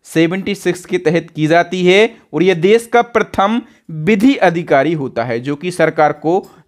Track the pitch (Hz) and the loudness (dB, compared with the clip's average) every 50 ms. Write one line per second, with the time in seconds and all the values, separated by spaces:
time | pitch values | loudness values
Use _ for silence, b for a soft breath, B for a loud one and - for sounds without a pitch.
0 | _ - - 160 165 165 180 196 180 208 196 190 - 180 175 - - - 180 180 | _ -4 0 0 0 0 0 -4 -4 -6 -8 -4 -4 -4 -4 -4 -6 -6 -6 -2
1 | 180 156 170 170 165 - - 151 156 151 165 170 170 170 185 185 180 180 185 202 | -2 -2 -2 -2 -4 -6 -6 -4 0 2 2 2 2 0 -2 0 2 4 4 4
2 | 220 233 226 B B B - 151 175 190 185 165 160 190 220 233 226 - - 240 | 2 2 -2 B B B -4 0 0 2 2 2 2 2 2 2 2 0 0 0
3 | 233 240 - 220 202 - - - 190 202 226 247 b b b b b - 160 156 | 0 0 -2 -2 -2 -2 -2 -2 0 0 -2 -4 b b b b b -14 -12 -4
4 | 151 180 220 208 214 269 277 - 185 175 - 180 165 - 156 139 135 156 170 156 | 0 0 2 4 4 2 2 2 2 0 0 -2 -2 0 0 2 2 0 -2 -4
5 | 135 123 - 117 117 127 113 120 127 139 147 143 175 180 175 - 165 160 156 160 | -6 -6 -6 -6 -4 -4 -4 -4 -4 -6 -8 -6 -8 -8 -2 0 0 0 2 2
6 | 151 147 147 - - 156 175 202 B B B B B | 0 0 0 -2 -2 -2 -2 -2 B B B B B